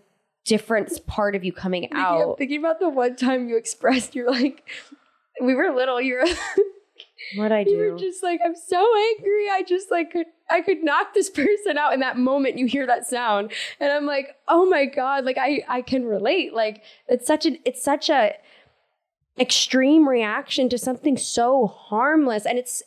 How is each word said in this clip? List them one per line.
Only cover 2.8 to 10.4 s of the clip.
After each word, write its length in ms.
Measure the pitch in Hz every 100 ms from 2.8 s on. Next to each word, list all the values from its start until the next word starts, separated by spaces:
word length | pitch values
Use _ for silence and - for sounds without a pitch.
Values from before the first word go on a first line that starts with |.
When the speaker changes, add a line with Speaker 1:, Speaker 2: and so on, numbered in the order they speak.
| 349
Speaker 2:
one 300 | 269 247 254
time 320 | 254 254 240
you 80 | 233
expressed, 580 | - - 226 262 - 254
you're 160 | 240
like, 320 | 254 269 - - - - - _ _ _ -
we 120 | 254 262
were 180 | 359
little, 280 | 254 262 247
you 140 | 262 247
were 100 | 330
<laughs> 380 | 339 392 381 403 - _ _ - - - 196
Speaker 1:
What'd 140 | 214
I 100 | 214
Speaker 2:
you 160 | 208 415
were 200 | 415 349
Speaker 1:
do? 0 |
Speaker 2:
just 240 | 370 359
like, 180 | 359 339
"I'm 120 | 339 349
so 300 | - 359 440 415 453 427
angry. 320 | 403 415 403
I 140 | 381 370
just, 240 | 359 381
like, 220 | 349 330
could, 140 | 349 330 _